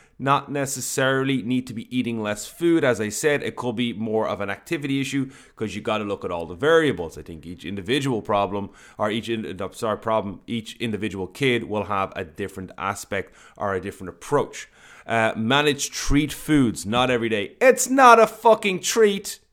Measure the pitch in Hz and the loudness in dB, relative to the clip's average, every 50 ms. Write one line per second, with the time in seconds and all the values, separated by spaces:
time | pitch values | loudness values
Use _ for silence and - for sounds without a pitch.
0 | - _ _ - 127 135 139 139 - - 139 143 139 131 - 131 120 - - - | -20 _ _ -6 0 0 0 0 0 -4 -6 -4 -4 -4 -6 -8 -8 -6 -2 0
1 | 135 131 135 135 131 135 139 127 - 117 127 127 127 - - 113 - - 120 127 | 2 2 2 2 0 0 -2 -2 -2 -2 -2 -2 -2 -4 -8 -12 -10 -6 -4 -2
2 | 120 120 117 113 107 104 104 104 - - - - 170 170 165 165 147 131 117 98 | -2 -2 -2 -4 -4 -4 -4 -6 -8 -12 -6 0 2 4 4 4 4 4 2 2
3 | 107 104 104 - - 151 147 139 - 107 110 - 117 123 113 104 123 120 101 95 | 0 -4 -2 0 0 2 2 0 -2 -4 -6 -6 -4 -4 -2 -2 -2 -2 -2 -4
4 | 110 110 110 110 107 - 104 95 101 98 98 - - - 170 160 143 143 135 139 | -4 -2 0 0 0 0 -2 -4 -4 -6 -8 -8 -8 -6 -6 -4 -4 -2 -2 -2
5 | 135 131 139 139 131 135 - - - - _ - 113 104 92 107 - 113 107 107 | -2 -2 -2 -4 -4 -4 -8 -16 -20 -18 _ -8 -8 -6 -6 -6 -4 -2 -2 -2
6 | 107 101 101 95 - 92 87 85 85 82 87 87 117 151 165 165 160 139 110 87 | -2 -4 -6 -6 -6 -6 -6 -6 -6 -8 -6 -2 2 4 4 6 4 4 0 -2
7 | 85 80 - 80 78 - 85 78 80 85 87 82 - 82 101 101 90 87 127 151 | -4 -8 -10 -12 -14 -14 -14 -14 -14 -14 -14 -12 -10 -8 -8 -6 -2 0 0 0
8 | 135 139 123 107 95 - 104 101 101 92 98 101 98 92 - - - - - - | 0 0 -2 -2 -2 0 0 0 0 0 -2 -4 -6 -8 -10 -16 -20 -14 -6 -4
9 | 104 107 104 117 107 113 117 110 104 73 95 90 98 92 - - 120 113 104 98 | -2 -2 -2 -2 -4 -4 -4 -4 -4 -6 -8 -8 -10 -10 -8 -6 -4 -4 -4 -2
10 | - 113 110 110 95 101 92 - - - 117 117 107 - - - 120 117 107 98 | -2 0 0 0 0 -2 -8 -10 -10 -8 -6 -6 -6 -8 -10 -8 -6 -4 -4 -4
11 | 104 107 95 98 92 87 - - 139 131 120 117 - - 104 107 98 98 104 98 | -4 -4 -4 -6 -8 -8 -4 -2 0 0 0 0 -2 -2 -4 -4 -4 -2 -2 -2
12 | 95 95 - - 92 78 - - 101 92 - 98 95 90 - - 82 98 104 - | -2 -4 -4 -8 -10 -10 -8 -8 -8 -8 -8 -10 -14 -12 -10 -6 -6 -6 -6 -6
13 | - - 104 98 90 - - - - - - - - 101 98 92 90 101 - - | -8 -6 -6 -6 -6 -8 -12 -20 -20 -20 -10 -6 -4 -2 -2 -2 -4 -8 -10 -12
14 | 98 90 80 - - - 147 139 117 - - - - - _ _ - - - - | -12 -14 -14 -14 -6 -2 0 0 0 -2 -6 -14 -16 -18 _ _ -20 -20 -20 -16
15 | - - 113 113 110 110 - - 110 110 135 143 147 151 143 143 - - - - | -8 -2 0 2 2 2 0 0 0 2 2 4 4 2 2 0 -2 -6 -6 -4
16 | - - 139 143 151 143 - - - - 156 147 131 113 92 - - 98 113 123 | 0 2 2 2 2 0 -4 -6 -2 2 4 4 4 4 2 -2 -4 -2 0 2
17 | 127 127 127 117 113 113 110 104 101 - - - 233 262 226 - - - 262 277 | 2 2 2 0 0 0 0 -2 -2 -4 -2 4 6 6 6 6 4 0 4 8
18 | 269 240 233 226 220 214 - - - 233 220 220 - 202 185 175 - - - 233 | 8 10 10 10 8 6 4 4 4 6 6 6 4 -2 -2 -2 -2 -2 2 4
19 | 220 208 202 196 - - - - _ _ | 4 4 4 2 -6 -10 -12 -14 _ _